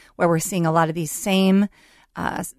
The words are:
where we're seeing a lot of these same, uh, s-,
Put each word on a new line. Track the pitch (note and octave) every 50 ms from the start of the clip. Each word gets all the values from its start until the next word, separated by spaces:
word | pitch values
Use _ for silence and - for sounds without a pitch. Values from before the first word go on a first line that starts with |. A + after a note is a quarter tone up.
| - _ _
where | - F3+ E3+
we're | E3+ D#3+
seeing | - - G#3 F3+ E3
a | D#3+
lot | D#3+ E3+ E3 D#3+
of | D#3+
these | F3 D#3+ D3
same, | - - - G#3 F#3+ F#3+ F#3+ F#3+ F#3+ G3 G3+ G3 _ _ _ _ _ _ _ _ -
uh, | - E3+ - F3+ -
s-, | F3+ - -